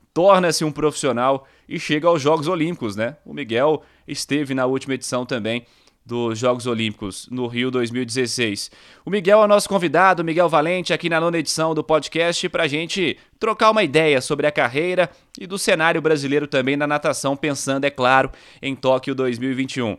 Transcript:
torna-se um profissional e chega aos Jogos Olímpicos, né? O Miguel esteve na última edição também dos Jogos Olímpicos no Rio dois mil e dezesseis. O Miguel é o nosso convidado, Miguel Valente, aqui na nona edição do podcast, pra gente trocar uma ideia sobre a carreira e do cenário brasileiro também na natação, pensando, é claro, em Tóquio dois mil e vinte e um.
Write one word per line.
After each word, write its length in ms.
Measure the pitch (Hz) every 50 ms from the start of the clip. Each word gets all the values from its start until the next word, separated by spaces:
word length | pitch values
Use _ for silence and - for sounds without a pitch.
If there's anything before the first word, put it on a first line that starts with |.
| _ _ _
torna-se 500 | 156 175 196 196 185 180 170 156 - 165
um 80 | 156
profissional 760 | 139 143 147 151 143 - - 135 117 117 123 135 139 135 - _ _ _ _ -
e 100 | - 170
chega 300 | - - 151 151 147 175
aos 140 | 175 156
Jogos 260 | 127 147 160 160 143 165
Olímpicos, 480 | 185 165 156 170 175 - 123 107 95
né? 220 | 101 110 123 156 - _
O 80 | - 151
Miguel 480 | 147 139 110 113 117 135 156 156 143 - _ _ _ _ -
esteve 460 | 143 - - - 139 151 147 131 135
na 100 | 131 127
última 300 | 127 131 135 - 135 131
edição 320 | 131 - - 131 123 127
também 400 | 120 135 117 101 110 117 120 120 _ _ _ _ _ _ _ _
dos 320 | 110 117 120 120 117 113 107
Jogos 280 | 127 123 127 123 117
Olímpicos 600 | 123 117 110 113 110 104 - 107 98 92 - - -
no 160 | 123 127 123
Rio 240 | 117 117 120 127 131
dois 200 | 123 127 117 110
mil 120 | 117 123
e 20 | 127
dezesseis. 680 | 117 110 131 127 117 - 127 120 107 101 - - - - - - - - _ _
O 40 | 170
Miguel 300 | 185 208 165 185 208 220
é 40 | 214
o 40 | 208
nosso 180 | 208 208 202
convidado, 560 | - 196 190 175 160 135 165 185 190 185 170
Miguel 280 | 170 165 156 175 180 165
Valente, 420 | 160 151 147 165 180 185 170 -
aqui 160 | 175 165 175 170
na 100 | 165 160
nona 200 | 165 170 170 165
edição 360 | 147 - - 160 160 165 160
do 80 | 151
podcast, 640 | 147 - 156 156 143 - - 160 165 170 175 - - 175
pra 160 | - 165 165
gente 500 | 147 139 151 170 165 - 196 180 135 - - _ _ _ _
trocar 300 | - 220 214 - 226 220
uma 120 | 220 220
ideia 380 | 202 147 127 156 160 156 143 131
sobre 260 | 131 - 151 143 143
a 60 | 147
carreira 560 | 147 156 139 120 123 147 165 180 180 180 175 - - _ _ _ - -
e 60 | 196
do 100 | 175 190
cenário 460 | 196 - 226 190 160 160 165 170 165
brasileiro 440 | 143 156 156 147 139 135 139 147 147
também 300 | 143 - 135 127 135 143
na 100 | 143 147
natação, 480 | 147 147 147 - 156 131 - - 135 139
pensando, 520 | 139 - 151 139 127 - 143 135 139 139
é 40 | 143
claro, 400 | - - 123 123 131 135 131 135 - - - - - -
em 160 | - 139 135
Tóquio 380 | - - 131 131 131 131 143 135
dois 240 | 131 131 127 120 113
mil 120 | 123 135
e 40 | 131
vinte 240 | 127 135 131 - 135
e 40 |
um. 140 | 123 107 92